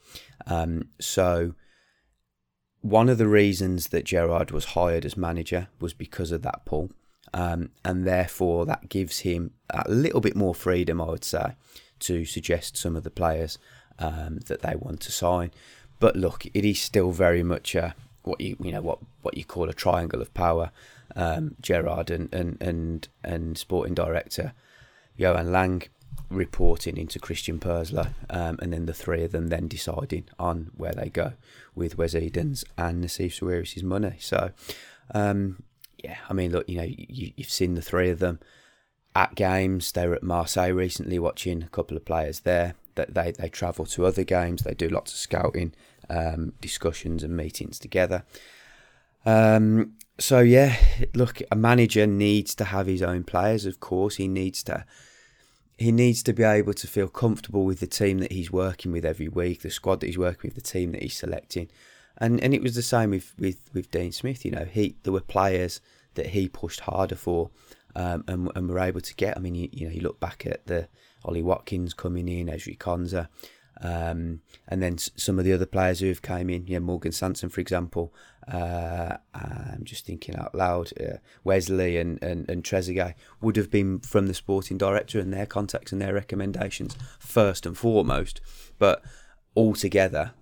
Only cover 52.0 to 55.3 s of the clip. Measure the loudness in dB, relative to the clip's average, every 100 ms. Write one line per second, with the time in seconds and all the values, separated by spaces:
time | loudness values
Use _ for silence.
52 | 4 6 6 4 2 -2 -2 0 0 2
53 | 0 0 -2 2 2 2 0 -6 -2 0
54 | 0 0 -2 0 -2 -4 -6 -6 -8 -20
55 | -20 -20 _